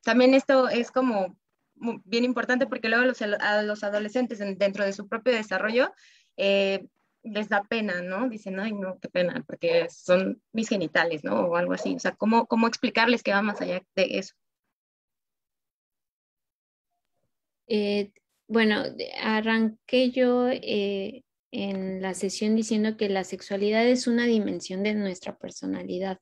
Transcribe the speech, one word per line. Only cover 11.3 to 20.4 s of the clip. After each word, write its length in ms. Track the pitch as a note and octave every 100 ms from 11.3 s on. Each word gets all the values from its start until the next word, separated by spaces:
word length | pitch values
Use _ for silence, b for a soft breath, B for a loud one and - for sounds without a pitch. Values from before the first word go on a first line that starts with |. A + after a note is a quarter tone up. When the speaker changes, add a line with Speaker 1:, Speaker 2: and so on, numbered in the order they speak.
| G#3+ F#3
Speaker 1:
O 100 | E3+
algo 180 | F3+
así. 200 | F#3 F#3+
O 60 | F3+
sea, 120 | F#3+ -
¿cómo, 300 | G#3+ A#3 -
cómo 200 | A3+ A3+
explicarles 560 | A3+ A#3 A3+ A#3 A#3
que 100 | -
va 100 | G3
más 180 | G#3+ G3+
allá 220 | F3+ F3+ _
de 240 | - F#3 F#3+
eso? 160 | F#3+ _ _ _ _ _ _ _ _ _ _ _ _ _ _ _ _ _ _ _ _ _ _ _ _ _ _ _ _ _ _ _ _ _ _
Speaker 2:
Eh, 440 | G#3+ G#3 G3+ G3+ _ _ _ _
bueno, 420 | A3+ A3 G#3 -
de-, 220 | - - -
arranqué 920 | G#3+ A3 A3 A3+ A3 A3 - B3+ B3+
yo, 380 | B3+ B3 B3